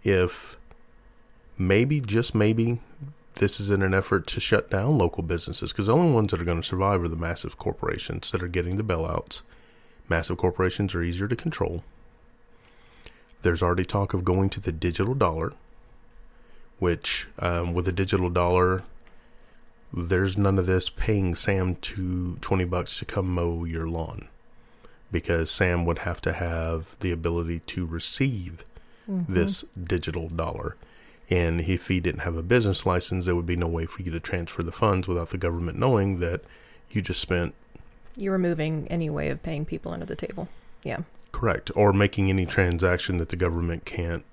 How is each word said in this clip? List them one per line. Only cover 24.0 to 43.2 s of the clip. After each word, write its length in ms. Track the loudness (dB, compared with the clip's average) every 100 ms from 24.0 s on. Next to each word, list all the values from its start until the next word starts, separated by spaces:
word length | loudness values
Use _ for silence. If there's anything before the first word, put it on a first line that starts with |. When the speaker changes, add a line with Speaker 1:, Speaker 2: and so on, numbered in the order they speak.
| -6 -8 -14 -20 -20 -20 -20 -20 -20 -20 -6
Speaker 1:
because 400 | -4 0 0 0
Sam 340 | 2 2 2 2
would 140 | 0
have 200 | -4 -2
to 100 | -2
have 640 | -2 -2 -2 -2 -4 -6 -6
the 120 | -4
ability 480 | -2 -2 -2 -2 -4 -6
to 180 | -6 -4
receive 800 | -4 -6 0 0 0 -8 -12 -18 -20 -20 -20 -6
Speaker 2:
Mm-hmm. 280 | -4 0
Speaker 1:
this 320 | 2 2 0 -6 -12
digital 460 | -2 -2 -2 -6 -6
dollar. 480 | -4 -4 -4 -8 -10 -20 -20 -20 -20 0
And 300 | 2 4 2
if 300 | 0 0 2
he 100 | 0
didn't 220 | 0 -2
have 160 | -4 -4
a 40 |
business 440 | 2 4 4 2 2
license, 400 | 0 0 -2 0
there 100 | 0
would 100 | 0
be 120 | 0
no 100 | 0
way 180 | -2 -4
for 160 | -6
you 100 | -6
to 80 | -6
transfer 420 | -4 -4 -4 -6
the 80 | -6
funds 380 | 2 4 4 2
without 220 | -2 -2
the 60 | -4
government 400 | -2 -2 -4 0
knowing 420 | 4 4 4 0
that 180 | -2 -4 -8 -20 -20 -20 -6
you 120 | -4
just 180 | -2 -4
spent 340 | 0 0 0 -6 -20 -20 -20 -20 -18 -8
Speaker 2:
You're 160 | -2
removing 560 | 0 2 0 -2 -2 -4
any 200 | -4 -2
way 180 | -2 -4
of 140 | -4
paying 220 | -6 -6 -4
people 260 | -6 -8
under 140 | -8 -8
the 100 | -8
table. 320 | -8 -8 -10 -12 -18 -14 -8
Yeah. 140 | -8 -8 -14 -10
Speaker 1:
Correct. 360 | -2 0 0 -2 4
Or 160 | 6
making 380 | 6 4 4 2
any 160 | 4 2
transaction 720 | 2 2 4 2 2 0
that 100 | -2